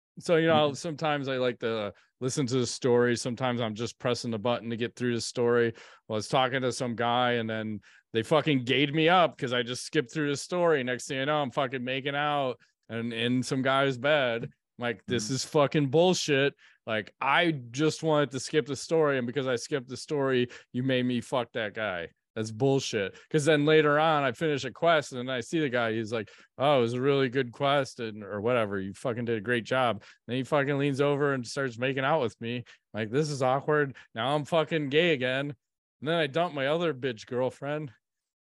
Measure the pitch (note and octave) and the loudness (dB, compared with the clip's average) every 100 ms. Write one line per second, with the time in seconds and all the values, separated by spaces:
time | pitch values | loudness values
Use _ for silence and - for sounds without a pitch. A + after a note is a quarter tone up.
0 | _ - - D#3+ E3 D#3 D3 C3 F3 D3 | _ -12 0 2 4 4 4 0 -8 -4
1 | D#3+ C#3+ C3+ C3 B2+ A2+ A#2 A2+ G2+ - | -2 -2 -2 -2 -2 -2 -4 -2 -4 -10
2 | _ _ C3 D3+ B2 C3 A#2 - C3 A#2+ | _ _ -6 -2 0 0 0 0 2 4
3 | A#2+ A#2 C3 A2+ C3 A#2+ A2+ G#2+ A#2 - | 4 0 -4 -4 -2 -2 -4 -4 -8 -4
4 | B2+ A#2 A#2+ A2 A#2+ A#2 A#2 A2+ A#2+ - | -4 -2 -4 -4 -2 -2 -4 -6 -6 -4
5 | B2 A#2 - - A#2+ A#2+ A#2 - - - | -2 -2 -4 0 2 4 2 -2 -18 -20
6 | - G#2+ G2+ C#3 B2+ C3+ B2+ - B2 A2+ | -6 -6 0 2 2 0 -2 -2 -4 -2
7 | A#2 A#2+ B2 A#2+ A2+ A2 A2 G#2 _ - | 0 2 2 0 -2 -4 -6 -8 _ -20
8 | _ A2+ G#2+ D#3 D#3 C3+ A#2+ B2+ C#3+ D#3 | _ -4 2 2 4 0 2 2 2 2
9 | D#3+ F#3 D#3 B2 C3 B2 A#2 B2 - D#3 | 4 6 4 0 -4 -2 -2 -6 -2 -2
10 | B2+ D#3+ C#3+ C#3 - F3+ E3+ D3 B2 B2 | -2 -4 -2 -4 -4 0 2 2 0 -6
11 | - C3+ C3+ D3+ C3+ D3+ C3 C3 B2 C3+ | -6 -4 0 0 0 -2 -2 -2 -4 -4
12 | C#3 C#3+ D3 D3 C3 A2+ _ _ _ A2+ | -2 -2 0 0 -2 -4 _ _ _ -6
13 | A#2 A2+ A#2+ B2+ B2 C3+ C3 C3+ C#3 B2 | -4 -2 0 0 0 0 2 4 2 0
14 | C#3 D3+ B2+ A#2 C#3+ _ _ - A#2+ A2 | 2 2 2 -2 -6 _ _ -6 -6 -6
15 | - A#2+ G#2+ C3 - D#3 C#3 D#3 C#3 D3+ | -2 -2 -2 -6 0 2 4 2 2 4
16 | F3+ F3 - C3+ C#3 - - _ A#2 A2 | 4 2 2 2 2 -2 -20 _ -4 -4
17 | F#2+ - C3 D#3 F3 D3 A#2+ B2 D#3 - | -4 -4 2 4 4 0 -6 0 0 0
18 | D#3+ D3 C#3 C3 - D#3 C#3+ C3 - E3 | 2 2 2 -2 -2 -2 -2 -8 -2 2
19 | D3 C3+ A#2+ C#3 C3 A#2+ - D3 B2+ B2 | 2 0 -2 -4 -2 -4 -2 -6 -6 -14
20 | - D3 C3+ B2+ B2 - - B2 C3 B2+ | -6 -2 2 2 0 -4 -10 -4 0 2
21 | B2 B2 - C3 A#2 A#2+ G#2+ A2 G#2+ F2 | 2 -2 -2 -4 -2 -4 -6 -4 -4 -4
22 | E2 _ _ A#2 A2 A2 C#3 C3+ - A2+ | -8 _ _ -8 -8 0 2 2 0 -2
23 | F#2+ - - D#3 C#3+ D3+ D3+ D#3 D3 D3 | -4 -6 -4 0 4 4 6 6 6 4
24 | D#3+ D3+ C3+ A#2 D#3+ C#3 B2+ - E3 D#3+ | 4 4 0 -2 -2 -2 -4 0 4 4
25 | - B2+ B2+ B2+ - E3 C#3+ B2 A2+ A2 | 2 -8 -6 -6 -2 -2 0 0 0 -2
26 | G#2+ A2+ G2+ - - - C#3 C#3 A#2 B2 | -2 -6 -6 -14 -20 -2 2 4 2 0
27 | C#3 C#3 C3 C3+ B2 A2+ C#3+ C#3+ C3 - | 2 2 2 0 -4 -2 0 2 0 -6
28 | A2+ G#2+ G2 G#2 A2+ B2 G#2 G2 F#2+ F#2 | -10 -10 -8 -4 0 2 2 -2 -4 -6
29 | C3+ A#2 A#2 A2 G2+ A#2+ G#2+ C3 B2 G#2 | -6 -4 -2 -2 0 -2 0 0 2 0
30 | - - - B2+ B2 D3+ C3+ C#3 C#3+ C3+ | -8 -20 -6 -6 0 0 0 0 0 2
31 | C#3+ C#3+ C#3+ C3 A2+ C#3+ C3+ A2+ C3 C3+ | 0 2 0 -2 -4 -4 -6 -2 -4 0
32 | C3+ D#3 A#2 - A#2 B2 - - _ G#2 | 0 0 0 -4 -8 -6 -8 -20 _ -6
33 | A2 C3+ D3+ C#3 C3 C3+ D3 D3+ C#3 - | -2 -2 -2 0 0 0 2 0 0 -4
34 | - A2+ B2 D3+ C#3 E3 D3+ E3 C#3+ D3 | -12 -4 -2 -2 0 0 2 -2 0 2
35 | F3 C3+ B2+ C3 C#3+ - _ _ _ _ | 4 2 0 -2 -4 -10 _ _ _ _
36 | C3+ E3+ C#3+ D#3+ F3 C#3+ C3+ E3+ E3+ C3+ | -2 0 0 0 -2 0 0 0 0 -2
37 | C3 G#2+ - B2 B2+ - C#3 D3+ C#3+ - | -4 -6 -6 -2 -2 -4 -8 -6 -8 -16
38 | _ _ _ _ | _ _ _ _